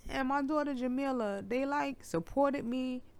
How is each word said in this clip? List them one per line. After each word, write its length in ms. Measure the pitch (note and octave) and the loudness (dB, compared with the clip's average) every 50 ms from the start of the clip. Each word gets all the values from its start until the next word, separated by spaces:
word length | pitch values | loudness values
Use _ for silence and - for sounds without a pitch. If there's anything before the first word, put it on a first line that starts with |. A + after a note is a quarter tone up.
| - - | -8 -4
and 200 | C4 C4+ C4 B3+ | -2 0 0 2
my 120 | C#4 C#4+ | 2 2
daughter 320 | C#4 C4+ D#4 D4 D4 D4 | 2 2 2 2 2 0
Jamila. 680 | C#4 A#3+ B3 B3+ B3+ C4 C#4 C4+ C4 A#3+ A3 G3+ G3+ G3 G3 | 0 0 0 0 0 0 0 0 0 0 0 0 -2 -2 -2
They, 200 | G3 A#3 B3+ C#4 | -2 0 0 0
like, 360 | C#4 C#4+ D4 C#4+ C#4 C4 - | 2 0 0 0 -2 -4 -8
supported 640 | - - - E3 F3 - - C4+ C#4+ C#4 B3+ - - | -6 -2 -2 -2 -2 0 2 4 4 4 4 0 -2
me 380 | A#3 B3 B3+ B3+ B3+ B3+ B3+ - - - | -2 -2 -2 -2 -2 -4 -6 -8 -12 -12